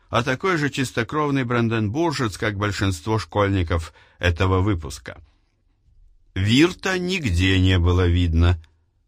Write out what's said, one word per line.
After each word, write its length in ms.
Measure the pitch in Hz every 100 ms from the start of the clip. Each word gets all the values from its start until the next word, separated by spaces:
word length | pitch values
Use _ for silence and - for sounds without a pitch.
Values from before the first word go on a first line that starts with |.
| -
а 140 | 113
такой 320 | 123 127 185 170
же 140 | 143
чистокровный 760 | 139 123 - 117 151 151 139
бранденбуржец, 920 | 120 120 117 113 107 131 170 135 117 -
как 200 | 110 101
большинство 640 | 104 95 98 92 110 110
школьников 760 | - 104 101 98 87 87 - - _ -
этого 420 | 87 85 92 92
выпуска. 640 | 101 92 71 - - - - _ _ _ _ _ _ _ - _ _
Вирта 640 | - 104 123 175 - 196 185
нигде 640 | 180 190 131 87 95 95
не 180 | 92 92
было 300 | 87 90 87
видно. 520 | 87 87 82 85 87 - _ _ _